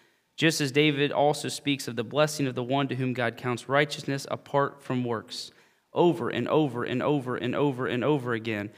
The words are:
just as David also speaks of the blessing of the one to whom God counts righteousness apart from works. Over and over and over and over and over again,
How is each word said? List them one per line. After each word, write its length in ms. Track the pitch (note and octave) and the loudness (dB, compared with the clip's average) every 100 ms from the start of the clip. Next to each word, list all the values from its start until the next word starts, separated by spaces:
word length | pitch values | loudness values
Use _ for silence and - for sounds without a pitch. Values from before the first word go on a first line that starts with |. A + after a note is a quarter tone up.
| _ _ _ - | _ _ _ 0
just 240 | D#3+ D#3 | 2 2
as 100 | C#3+ | 2
David 400 | C3+ D3+ C#3 C#3+ | 4 4 4 0
also 380 | - D3 D3+ B2 | 2 2 0 -4
speaks 400 | - - C3+ - | -4 -2 -2 -4
of 80 | A#2 | -6
the 80 | |
blessing 420 | A#2 C3 D3+ D3+ C#3 | -2 2 2 2 -2
of 80 | |
the 80 | B2+ | -2
one 240 | A#2+ C#3 C3+ | -2 0 0
to 80 | |
whom 180 | B2+ B2+ | -2 -2
God 240 | A#2+ A#2 A#2 | 0 -2 -2
counts 320 | B2+ A#2 - | -4 -4 0
righteousness 560 | C#3 D3 D3 C#3 C#3 - | 2 2 -2 -4 -6 -4
apart 540 | - - C#3+ C#3 - | -8 -2 0 0 -2
from 180 | - B2+ | -4 -2
works. 480 | B2 A2 F2+ - - - _ _ _ | 0 -2 -6 -12 -12 -16 _ _ _
Over 360 | - F3 D#3 A#2 | 2 4 4 0
and 160 | - A#2+ | -2 2
over 380 | D3+ D3+ A#2+ | 2 2 0
and 180 | - B2 | -4 0
over 340 | A2 D3 B2 A#2+ | 0 0 0 -4
and 200 | B2 - | -2 0
over 320 | C#3+ B2 A#2 | 0 0 -2
and 160 | B2 | 0
over 280 | A#2 D3+ B2 | 2 2 0
again, 360 | A2+ A2+ G#2+ G#2 | -4 -2 -4 -6